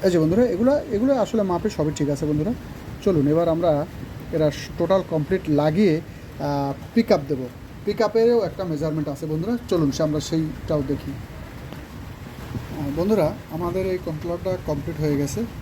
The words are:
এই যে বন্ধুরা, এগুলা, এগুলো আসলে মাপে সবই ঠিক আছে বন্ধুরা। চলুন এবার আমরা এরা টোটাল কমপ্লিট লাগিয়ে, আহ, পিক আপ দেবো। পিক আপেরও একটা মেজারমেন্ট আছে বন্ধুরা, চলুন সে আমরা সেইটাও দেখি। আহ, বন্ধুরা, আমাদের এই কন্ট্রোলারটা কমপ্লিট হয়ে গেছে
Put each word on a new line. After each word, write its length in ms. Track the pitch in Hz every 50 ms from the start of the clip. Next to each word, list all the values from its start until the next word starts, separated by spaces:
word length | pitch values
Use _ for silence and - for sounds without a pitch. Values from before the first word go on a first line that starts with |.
| -
এই 80 | 190
যে 80 | 175 170
বন্ধুরা, 260 | 156 156 175 208 247
এগুলা, 340 | 240 190 175 233 262 285 294 - -
এগুলো 280 | 233 202 233 269 277 254
আসলে 220 | 208 180 - 226
মাপে 280 | 202 190 175 170 160 214
সবই 220 | - - 156 151 156
ঠিক 140 | - 151 139
আছে 160 | 143 135 156
বন্ধুরা। 280 | 147 151 147 151 202 247 - - - - - - - - - -
চলুন 240 | 208 185 151 135
এবার 220 | 143 151 165 170 170
আমরা 360 | 160 160 175 170 151 143 156 - - - - - - - - -
এরা 200 | - 160 156 151 139 - - - -
টোটাল 260 | - 170 165 190 190 180 -
কমপ্লিট 320 | 165 156 147 - 190 185 -
লাগিয়ে, 540 | 160 151 143 147 156 156 185 214 190 156 160 165 - - - - - - -
আহ, 340 | 147 147 143 143 139 139 135 - - - -
পিক 180 | 233 226 -
আপ 100 | 208 165 139
দেবো। 220 | 135 151 127 131 120 - - - - - - -
পিক 160 | 202 208 -
আপেরও 400 | 220 208 214 226 226 233 240 233
একটা 220 | 202 165 - - 190
মেজারমেন্ট 460 | 180 156 147 151 160 156 156 147 147
আছে 160 | 143 135 160
বন্ধুরা, 320 | 160 156 156 165 208 240 233 - -
চলুন 220 | 190 170 160 139
সে 120 | 131 - 160
আমরা 160 | 156 147 156
সেইটাও 640 | 143 - 165 160 160 156 156 - - - 160 151 139
দেখি। 240 | 135 143 131 - -
আহ, 1800 | 135 123 - - - - - - - - - - - - - - - - - - - - - - - - - - - - - - - 147 143 143 139
বন্ধুরা, 380 | 156 175 202 220 202 160 156 202 - - -
আমাদের 340 | 147 160 175 175 170 185 185
এই 100 | 190 185 180 -
কন্ট্রোলারটা 520 | 170 156 151 156 170 170 175 - 190 185 180 -
কমপ্লিট 360 | - 151 143 - - 165 151
হয়ে 160 | 156 151 147
গেছে 260 | 139 143 139 - 208 233 226 - -